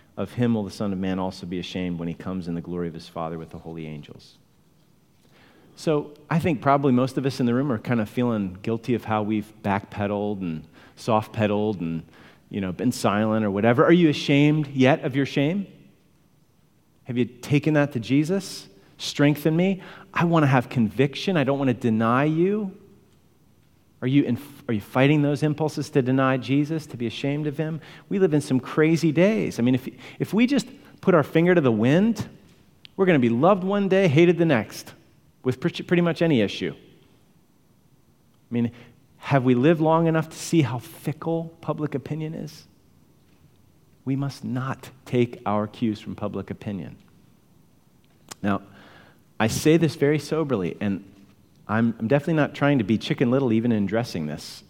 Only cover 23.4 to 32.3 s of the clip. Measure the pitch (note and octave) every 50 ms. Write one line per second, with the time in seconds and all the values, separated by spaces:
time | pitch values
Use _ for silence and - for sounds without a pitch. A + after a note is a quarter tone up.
23.4 | _ _ _ _ _ _ _ _ _ _ _ _ B2 C3 C#3 C#3+ - - A#2 -
24.4 | - - - - - - A2+ G2+ - - - B2+ C3+ C#3+ D#3 D3+ C#3+ C#3+ D3 -
25.4 | D#3 D3+ C#3+ - D#3+ D3 - D#3 C#3+ - - C#3+ A#2+ B2+ C3 C3+ C3+ C3 C3+ C3
26.4 | G#2+ A#2+ C#3 C#3+ D3 C#3+ D#3+ D#3 D#3 - - A2+ A#2+ A2 - - - C#3 C#3+ D3+
27.4 | D3+ D3+ C3+ - D#3 D#3+ D#3+ C#3+ - - - - - - F3+ G3+ F#3+ D#3 D3+ C#3+
28.4 | - - C3 B2+ - - - D#3+ D#3 D#3+ E3 D3 E3 D#3+ C3 E3 F#3 G#3 A3 G#3
29.4 | - - - - A#2 B2+ C3 B2 - - - - - - - - B2 - F3 A3
30.4 | B3+ A#3+ C#4+ A#3+ - - - - - - - _ - G3 F3+ D#3 B2+ - - D#3+
31.4 | E3+ F3+ F#3 E3+ C#3 B2 A2+ G#2 A2+ C3 D3+ F3+ G#3+ A#3 G#3+ - - -